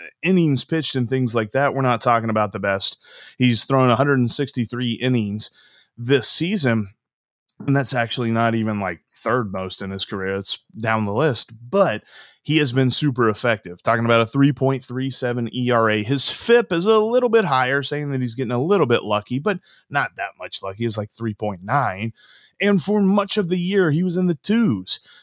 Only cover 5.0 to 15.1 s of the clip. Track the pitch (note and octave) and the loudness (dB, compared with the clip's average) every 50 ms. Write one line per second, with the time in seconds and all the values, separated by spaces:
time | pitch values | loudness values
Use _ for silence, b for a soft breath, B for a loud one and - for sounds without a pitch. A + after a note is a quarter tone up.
5 | A#2 C3 B2+ A#2+ G#2+ G2+ G2+ G#2+ - - b b b b b b b b b - | 0 0 0 0 0 -2 -4 -6 -8 -10 b b b b b b b b b -12
6 | A#2 A#2+ C#3 C3 - - - - D#3 F3 G#3 G3 C#3+ B2 A2+ A2+ G2+ G2 - _ | 0 0 2 2 2 -2 -4 -2 -2 -2 -2 0 0 0 0 0 -2 -4 -10 _
7 | _ _ _ _ _ _ _ _ _ _ _ _ - C#3+ C#3 C#3+ C3 - C3+ B2 | _ _ _ _ _ _ _ _ _ _ _ _ -2 0 0 0 0 -2 -2 -2
8 | A#2 A2+ - - A#2+ A#2 A2+ A2+ A#2 A#2 A2+ A2+ A2 A2 G#2+ G#2 G2 F2+ F2 E2 | -2 -2 -2 -4 -2 0 0 2 2 2 0 0 -2 -2 -2 -2 -4 -4 -6 -8
9 | _ _ _ - - A2 A#2 B2+ A#2 G2 F#2+ F#2+ F#2 F#2 - - G2+ F#2+ G2 F#2+ | _ _ _ -8 -2 0 0 0 -2 -4 -6 -8 -8 -8 -8 -8 -8 -8 -8 -8
10 | - - A2 G2 F#2+ F#2+ G2 G2 G2 - - - _ _ - A2 A2 A2+ A2+ A2 | -8 -8 -6 -6 -4 -4 -4 -4 -4 -6 -10 -10 _ _ -12 -6 -4 -2 0 0
11 | G#2+ G2+ G2+ A#2 D#3 D#3 A#2+ - - - A#2 A2 A#2 A#2+ - G3+ F#3+ C#3 G#2+ G#2+ | 0 -2 0 0 0 0 0 -2 -6 -10 -12 -20 -12 -4 0 2 2 2 0 -4
12 | B B B B B B B B B - D3+ D3 D3+ C3 A#2+ C3+ C3 B2+ A#2 - | B B B B B B B B B 0 2 2 2 2 2 2 2 2 2 0
13 | D3+ D3 B2 B2+ A#2+ A2 G#2 - - A#2+ A2+ G2+ - F2 F2 - _ A#2 A#2 A#2 | 0 0 2 2 2 2 2 0 0 0 0 0 -2 -12 -16 -4 _ 0 0 2
14 | A#2 A#2 A#2 A#2 A2+ A2 - C#3 C#3 D3 C3+ - C#3 C3+ C3+ B2+ - - B2 B2+ | 4 4 4 4 4 2 2 2 2 2 2 2 0 0 0 -2 -6 -8 -8 -6
15 | C3 C3+ | -6 -6